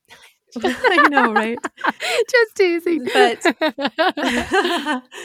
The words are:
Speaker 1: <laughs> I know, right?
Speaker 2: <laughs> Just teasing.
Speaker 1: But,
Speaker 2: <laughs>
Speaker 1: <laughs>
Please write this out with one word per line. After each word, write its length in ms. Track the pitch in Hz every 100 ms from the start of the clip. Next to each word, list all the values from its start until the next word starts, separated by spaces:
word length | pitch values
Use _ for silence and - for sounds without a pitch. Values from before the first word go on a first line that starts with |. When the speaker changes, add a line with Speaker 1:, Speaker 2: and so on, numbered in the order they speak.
| _ - - _ _ 247
Speaker 1:
<laughs> 0 |
I 420 | 226 247 508 349 480
know, 240 | 285 233
right? 240 | 208 220 240 - -
Speaker 2:
<laughs> 460 | - - 349 480 427
Just 260 | 494 453 -
teasing. 500 | 370 339 359 320 254
Speaker 1:
But, 300 | 339 240 226 339 -
Speaker 2:
<laughs> 0 |
Speaker 1:
<laughs> 1400 | 311 262 269 - 349 - 262 240 233 370 349 349 294 254 - -